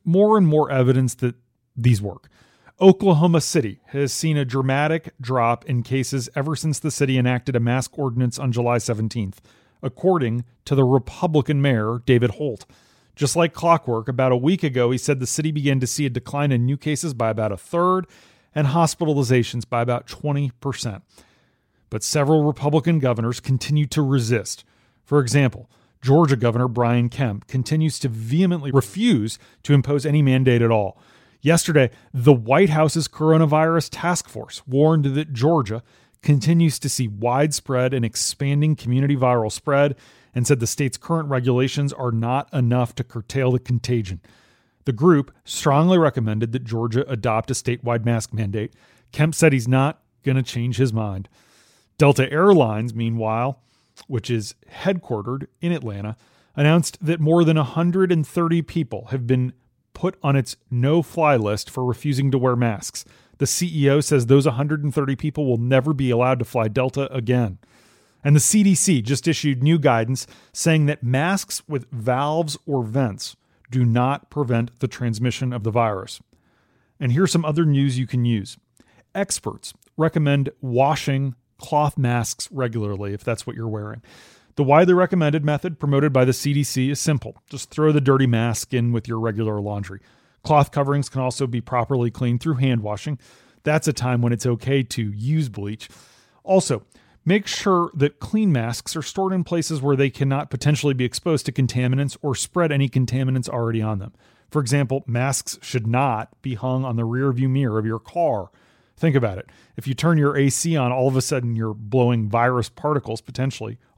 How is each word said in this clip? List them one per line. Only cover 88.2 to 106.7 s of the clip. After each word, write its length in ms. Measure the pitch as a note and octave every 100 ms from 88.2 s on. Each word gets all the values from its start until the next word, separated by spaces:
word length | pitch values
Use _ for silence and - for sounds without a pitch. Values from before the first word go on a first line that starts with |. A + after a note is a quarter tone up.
| C3
mask 460 | A#2 A#2 A2 -
in 180 | B2+ A#2
with 160 | A#2 A2
your 140 | A2+
regular 400 | A2+ G#2 A2 G#2
laundry. 400 | G2+ G#2 F#2+ G2 _ _ _ _
Cloth 280 | - D3+ C#3
coverings 400 | - C#3 C#3+ C3+
can 100 | C3
also 260 | B2+ - C3+
be 140 | A#2+
properly 500 | - B2 A2+ C3+ A#2+
cleaned 300 | - B2 A#2+
through 140 | E3
hand 280 | C3+ C3+ A#2+
washing. 360 | G#2 G#2 - C#3+ _ _ _ _
That's 220 | - D#3 D#3
a 60 |
time 300 | C3+ B2+ A#2+
when 100 | A#2+
it's 140 | A#2 B2
okay 360 | A#2 - C#3
to 300 | B2 - G#2+
use 380 | G#2 A#2+ D#3+ C3+
bleach. 400 | G#2 G2+ A2 - - _ _ _ _
Also, 440 | - F#3+ - B2 - _ _ _
make 220 | - G3+ -
sure 440 | - G#3 F#3 E3+
that 260 | D#3 C#3+ -
clean 320 | - G#3+ G#3+
masks 460 | C#3 A2+ A2+ - D#3+
are 60 |
stored 320 | C#3 - F#3+
in 100 | F#3
places 380 | E3 F3 - D#3
where 140 | C#3 C3+
they 120 | C#3
cannot 400 | - C3+ C3+ D3
potentially 460 | B2+ C#3+ D3 D3
be 100 | C3
exposed 400 | B2 - - D#3
to 80 | -
contaminants 640 | C3 B2+ B2+ B2 C3 C#3 -
or 120 | D3+
spread 380 | A#2+ - F3+ E3
any 160 | C#3 C#3
contaminants 600 | C3 B2+ C3 C3 C3 A#2+
already 320 | B2 A#2 A2+
on 160 | A2 G#2
them. 160 | G2+ - _ _ _
For 100 | D3+
example, 440 | B2 C#3+ B2+ C3+ -
masks 520 | A#2+ C3 C3 - -
should 260 | - B2 A2
not 540 | A#2+ C#3 A2 A#2 _
be 140 | C3+
hung 320 | A#2 C3